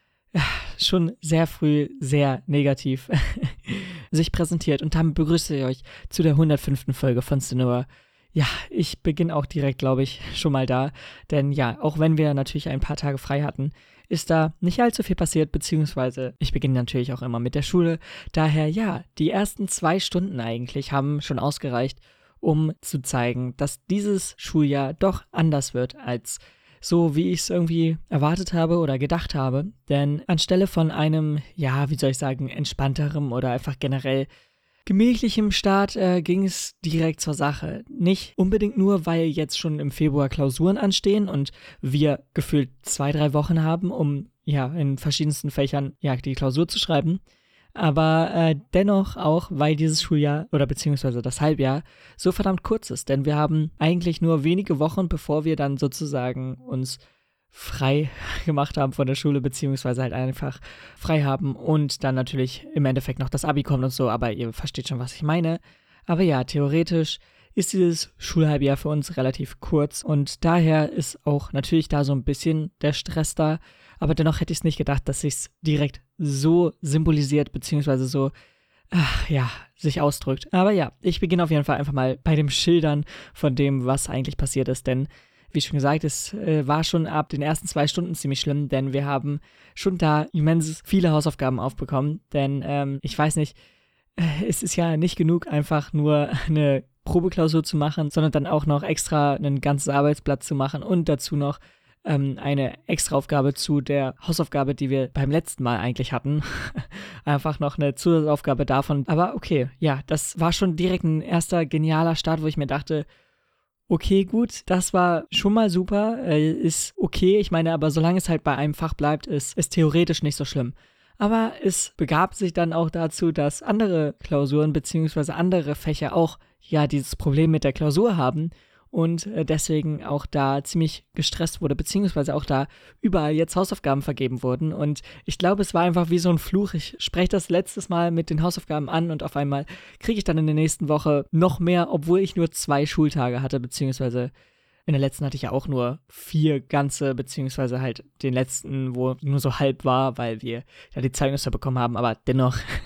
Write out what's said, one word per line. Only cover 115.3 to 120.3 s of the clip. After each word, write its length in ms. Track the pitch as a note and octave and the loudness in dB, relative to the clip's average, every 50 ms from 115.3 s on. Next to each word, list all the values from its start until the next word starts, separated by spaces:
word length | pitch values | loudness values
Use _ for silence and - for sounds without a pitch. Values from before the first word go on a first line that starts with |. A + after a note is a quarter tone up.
schon 220 | - - - G3+ | -4 0 2 2
mal 160 | G#3+ A3+ A3 G3+ | 4 4 4 2
super, 500 | E3+ F#3 F#3 - G3+ G3+ G#3+ A3 A#3 C4 B3+ | 2 0 0 0 0 0 0 0 -2 -2 -2
äh, 260 | F3 D3+ D3+ D#3 D#3 | 0 2 2 4 2
ist 440 | - - - E3 D#3+ - - - - | 2 2 0 0 0 -2 -4 -6 -4
okay. 420 | G4 F4+ - - - F#3+ F#3 G3+ G#3+ | -4 -4 -2 0 2 4 4 6 4
Ich 120 | G3 - | 4 2
meine, 240 | E3+ E3 D#3+ E3 E3 | 0 0 2 0 0
aber 160 | D3+ D#3 D#3 | 0 0 0
solange 260 | C#3+ D#3+ D#3+ E3+ F3+ | 2 2 2 2 2
es 140 | F#3 - F3 | 2 0 0
halt 120 | E3 D3+ | 0 0
bei 140 | - D3+ C3+ | 0 0 0
einem 160 | C3 D3 D3+ | 0 0 -2
Fach 220 | D3 - E3 D#3 - | -2 -2 -4 -4 -2
bleibt, 320 | - D3 D3 D#3 D3 - | 0 0 0 0 0 -2
ist 260 | - D#3+ C#3+ - - - - | -4 -4 -4 -4 -4 -4 -4
es 100 | D#3 - | -4 0
theoretisch 540 | - F3 D#3+ D3+ C#3+ E3+ F3 - D#3 - | 2 2 4 4 4 4 2 2 0 0
nicht 140 | - D3 | -2 -2